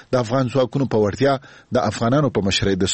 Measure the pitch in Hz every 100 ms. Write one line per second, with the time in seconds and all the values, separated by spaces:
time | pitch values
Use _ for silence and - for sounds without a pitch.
0 | - 127 113 131 127 135 127 143 131 113
1 | 104 92 135 135 - - _ 117 - -
2 | 117 135 143 113 98 - 98 95 92